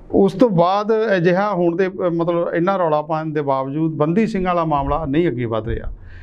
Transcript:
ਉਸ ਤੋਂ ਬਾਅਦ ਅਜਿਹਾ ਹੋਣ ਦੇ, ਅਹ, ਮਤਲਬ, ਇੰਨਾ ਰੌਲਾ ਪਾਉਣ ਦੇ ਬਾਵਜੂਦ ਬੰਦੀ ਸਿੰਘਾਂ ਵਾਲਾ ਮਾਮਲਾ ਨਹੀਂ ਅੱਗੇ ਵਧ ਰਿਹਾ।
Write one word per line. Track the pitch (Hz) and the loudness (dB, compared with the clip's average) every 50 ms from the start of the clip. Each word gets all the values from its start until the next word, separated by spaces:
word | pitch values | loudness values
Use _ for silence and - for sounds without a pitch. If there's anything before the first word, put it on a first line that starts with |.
| - - | -10 -2
ਉਸ | - - 196 190 190 | 2 4 4 4 4
ਤੋਂ | 190 254 233 | 2 2 2
ਬਾਅਦ | 196 165 170 175 196 202 214 208 226 220 220 226 196 | 4 2 2 2 2 0 0 0 0 0 2 2 2
ਅਜਿਹਾ | 185 165 180 175 185 202 214 202 | 2 4 4 2 2 2 0 0
ਹੋਣ | 170 180 170 170 | 0 0 0 2
ਦੇ, | 175 190 | 0 -2
ਅਹ, | 185 190 185 190 175 | -2 -2 -2 -2 -2
ਮਤਲਬ, | 170 165 170 175 175 170 175 170 170 | 0 0 0 0 0 0 0 0 0
ਇੰਨਾ | 170 170 190 196 | 0 0 2 2
ਰੌਲਾ | 190 180 160 151 151 | 2 2 2 2 0
ਪਾਉਣ | 151 156 160 156 156 160 147 | 0 -2 -4 -4 -2 -2 -4
ਦੇ | 156 | -2
ਬਾਵਜੂਦ | 147 139 135 131 135 139 139 156 160 165 | -2 0 0 -2 -2 -4 -2 -2 -2 -2
ਬੰਦੀ | 156 139 147 156 175 214 220 | 0 0 0 2 2 2 0
ਸਿੰਘਾਂ | 220 220 190 185 185 175 | 0 0 -2 -2 0 0
ਵਾਲਾ | 175 165 | 0 0
ਮਾਮਲਾ | 156 147 143 139 143 143 156 160 | 0 0 0 0 0 -2 -2 -2
ਨਹੀਂ | 139 135 160 180 | 0 0 2 2
ਅੱਗੇ | 160 120 120 123 | 0 0 -2 -4
ਵਧ | 110 110 110 107 | -2 -2 -4 -2
ਰਿਹਾ। | 110 - - - - - - - - - - | -4 -6 -6 -6 -8 -10 -12 -16 -18 -18 -18